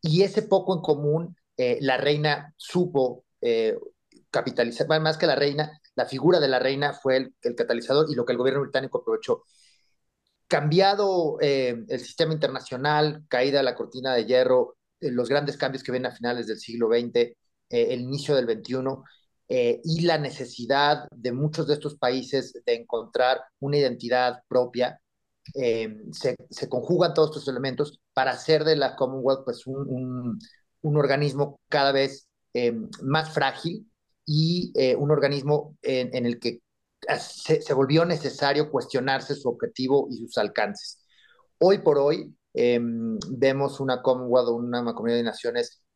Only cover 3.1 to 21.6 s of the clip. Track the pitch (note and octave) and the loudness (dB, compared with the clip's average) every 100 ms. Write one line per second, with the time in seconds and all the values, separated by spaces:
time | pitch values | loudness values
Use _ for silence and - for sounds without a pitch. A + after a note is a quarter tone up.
3.1 | - _ _ A#2+ A2+ A2 - - _ _ | -2 _ _ 0 2 0 -2 -8 _ _
4.1 | _ _ - - - A#2 A#2 D#3 D#3 D#3 | _ _ -4 -4 0 -2 0 0 2 2
5.1 | D#3+ E3+ C3+ C#3+ C#3+ D3+ - _ - A#2 | 0 2 2 2 0 -4 -8 _ -4 -4
6.1 | C3+ D3 F3+ C#3+ B2+ B2+ C#3 C#3+ C#3 C3+ | 2 4 4 4 2 2 0 -2 -2 0
7.1 | C3 C3 _ A#2+ A#2+ A#2+ A#2+ A#2 C#3 D#3 | 0 0 _ -6 -4 -2 -2 2 2 2
8.1 | B2 A#2+ A#2+ B2+ C3+ C3 C3 C3+ B2 - | 0 -2 0 0 0 -2 -2 -2 -6 -2
9.1 | A2 - A#2+ _ _ _ _ _ _ _ | -4 -2 -4 _ _ _ _ _ _ _
10.1 | _ _ _ _ D#3+ D3 E3 G3 G3+ G3+ | _ _ _ _ 0 2 4 4 4 2
11.1 | F#3 D#3+ B2+ D3 C#3 B2+ A#2 A2 B2+ A#2+ | 2 0 0 0 2 0 -4 -6 -8 -8
12.1 | - D#3 D#3 D3 C3+ - B2+ C#3+ D3+ D3+ | -2 -2 0 -2 -4 -8 -4 0 2 2
13.1 | D3+ - B2 C3 C#3 C3+ A#2 A#2 B2+ C3 | -2 -4 0 2 2 0 -2 -8 -8 -2
14.1 | B2+ A2 B2+ B2+ B2+ A2+ - _ _ D3+ | 0 4 4 6 4 2 -6 _ _ -4
15.1 | B2 A#2 C#3+ C#3+ C3 C3+ C3+ - B2+ B2+ | -2 0 0 0 -4 -4 -4 -6 -4 -4
16.1 | - A#2+ B2 G#2+ A2+ - A#2 A2+ A#2 A#2+ | -6 -4 -4 -4 -8 -8 -2 2 2 2
17.1 | A#2+ A#2 - _ _ _ A#2+ A#2 B2 B2 | 0 0 -2 _ _ _ 0 0 0 -4
18.1 | C#3 - C#3 A#2 A2 G#2+ C3 C3 C3 - | -6 0 0 2 -2 -2 -4 -4 -6 -12
19.1 | _ _ _ _ B2+ A#2+ A#2+ E3+ D#3+ E3+ | _ _ _ _ 0 2 0 -2 0 2
20.1 | D#3 C#3+ - B2+ - A#2+ C#3 C#3+ D3 - | 2 -2 -8 -12 -10 -2 2 4 2 -2
21.1 | B2+ A#2+ B2 D3+ D#3 | -8 -6 -2 -2 -2